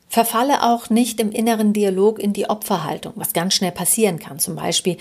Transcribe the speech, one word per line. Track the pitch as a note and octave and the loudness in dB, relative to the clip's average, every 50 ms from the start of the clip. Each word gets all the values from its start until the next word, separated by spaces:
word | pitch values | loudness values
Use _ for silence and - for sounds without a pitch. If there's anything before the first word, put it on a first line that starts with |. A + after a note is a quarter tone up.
| _ _ | _ _
Verfalle | - A3+ A3+ A#3 - A3+ B3 C#4+ C#4+ - | 2 2 2 2 2 0 2 2 2 2
auch | - A#3 A#3+ A#3 - - | 4 2 2 0 0 0
nicht | G#3+ A#3 B3 A3 G#3+ - | 2 2 2 2 0 -4
im | A3 G#3 | -4 -2
inneren | - A#3 A3 A#3 A3+ G#3+ G#3+ G#3 | -2 0 0 0 2 2 2 2
Dialog | G#3 G#3 G#3 G3 F#3 F#3 G3 A3 A3 - | 2 4 2 2 2 4 4 2 2 2
in | - G#3 G3+ | -2 -2 -2
die | G3+ - - | -2 0 -2
Opferhaltung, | G#3 G#3+ - - G3+ E3 D#3 D3+ D#3+ E3 - - - | -2 -2 -2 -2 -2 -2 -2 -4 -6 -6 -8 -12 -10
was | G3+ E3 - | -8 -6 -4
ganz | - E3+ E3+ F#3+ - | -2 0 0 0 0
schnell | - G3 F3 | 0 0 -2
passieren | F3 - F3+ - - A3+ A3 G3 E3+ D#3 | -2 -2 -2 0 2 4 4 2 2 0
kann, | - - C3+ D3+ | -8 -12 -6 -6
zum | - - E3 D3+ | -6 -6 -6 -6
Beispiel | D#3+ E3+ E3 - - F#3 E3 - | -4 -2 -2 0 0 0 -2 -2